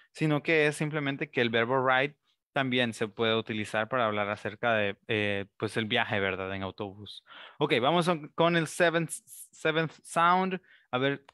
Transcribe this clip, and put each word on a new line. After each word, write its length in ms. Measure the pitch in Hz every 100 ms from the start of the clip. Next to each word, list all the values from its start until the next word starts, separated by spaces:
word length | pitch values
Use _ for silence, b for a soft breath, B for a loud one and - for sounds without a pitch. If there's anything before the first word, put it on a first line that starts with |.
| b
sino 300 | - 156 147
que 240 | - 160 151
es 100 | 147
simplemente 540 | 151 151 143 139 156
que 100 | 135
el 100 | 117
verbo 360 | 117 117 135 127
ride 300 | 127 147 - _ _ _
también 420 | 143 131 127 120
se 120 | 107 110
puede 300 | 107 113 113
utilizar 500 | 110 107 104 110 110
para 180 | 131 113
hablar 240 | 104 101
acerca 420 | 104 104 101 120
de, 220 | 110 101 - -
eh, 360 | 107 104 98 98 -
pues, 180 | 110 120
el 80 |
viaje, 340 | 107 117 110 104
¿verdad? 340 | 98 92 95
En 80 | 98
autobús. 600 | 95 - 101 101 101 - B B B -
Ok, 160 | 143 135
vamos 260 | 131 175 170
a, 100 | 165 151
con 220 | - 165 170
el 100 | 151
seventh, 440 | - 170 165 160 - - - -
seventh 400 | - 160 156 160 -
sound. 560 | - 165 170 185 185 185 b b b
A 60 | 127
ver, 300 | 135 139 -